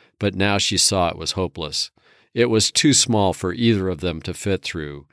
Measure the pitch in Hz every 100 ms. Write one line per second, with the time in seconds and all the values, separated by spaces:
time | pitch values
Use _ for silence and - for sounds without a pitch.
0 | _ - 104 95 101 101 - 95 - 95
1 | 85 82 82 - 92 - 78 - - _
2 | _ _ _ - 120 110 - - 151 127
3 | - 110 95 87 92 90 117 104 95 85
4 | 90 80 85 87 101 95 - 87 73 71
5 | -